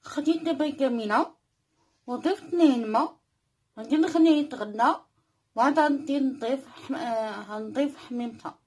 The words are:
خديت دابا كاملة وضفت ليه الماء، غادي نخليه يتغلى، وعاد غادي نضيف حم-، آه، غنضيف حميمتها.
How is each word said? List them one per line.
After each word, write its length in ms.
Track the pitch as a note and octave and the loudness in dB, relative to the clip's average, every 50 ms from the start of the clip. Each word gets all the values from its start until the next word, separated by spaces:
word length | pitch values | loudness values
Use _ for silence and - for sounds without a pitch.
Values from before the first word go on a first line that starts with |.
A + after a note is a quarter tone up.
خديت 400 | _ - - D4 D4 D4+ E4 E4 | _ -8 -8 -4 0 0 0 0
دابا 280 | - D#4+ D#4+ - D4+ D4+ | 0 -2 -2 0 -2 -4
كاملة 640 | - - C4+ C4 A#3+ A#3 A3 G#3 G#3 B3 F4 F4 - _ _ _ _ _ _ _ _ _ _ _ _ _ _ | -2 -2 -2 0 0 -2 -2 0 0 0 0 0 -6 _ _ _ _ _ _ _ _ _ _ _ _ _ _
وضفت 460 | - B3 - - D#4+ F#4+ G4+ - D#4+ E4+ | -10 -10 -2 -2 -2 -2 -2 -4 -6 2
ليه 220 | F4 E4 D4 B3+ | 4 6 6 6
الماء، 420 | A#3+ A3+ G#3+ G#3+ A#3 D4 - - _ _ _ _ _ _ _ _ _ _ _ _ | 4 0 0 0 0 0 0 -4 _ _ _ _ _ _ _ _ _ _ _ _
غادي 180 | A3 A3 A3+ C#4 | -16 -4 -2 2
نخليه 420 | D#4 D#4+ - D#4+ E4+ D#4+ E4 D#4 D4 | 2 2 2 4 4 6 6 6 4
يتغلى، 600 | D4 D4 B3+ A#3 G#3+ G#3 G#3 G#3+ A#3 C#4+ F4 - - _ _ _ _ _ _ _ _ _ _ | 2 -2 -6 -10 -10 -10 -2 2 2 2 2 0 -6 _ _ _ _ _ _ _ _ _ _
وعاد 240 | A3 A#3+ C#4 C#4+ D#4+ | 2 2 2 4 4
غادي 400 | D4+ D4 C#4+ C4+ - - C#4 C#4+ | 4 4 2 0 0 -2 -2 0
نضيف 480 | C#4 C4 B3+ - A#3 A3+ C4 C4+ - | 0 -2 -2 -4 -4 -4 -4 -4 -6
حم-، 280 | - - - - - F3 | -14 -20 -20 -10 -10 -8
آه، 460 | - - A#3 A3+ - A3 A3 G3+ G#3 | -6 -6 -4 -4 -4 -4 -4 -6 -10
غنضيف 560 | G#3 G3+ G#3 G#3+ A3 A3 G#3 C4 C#4+ C#4+ C#4+ | -10 -10 -10 -10 -10 -6 -2 -2 -2 -2 -2
حميمتها. 640 | - - - B3 A#3+ A#3+ A#3+ A3+ - - - - _ _ | -10 -14 -10 -8 -6 -6 -8 -8 -10 -14 -14 -14 _ _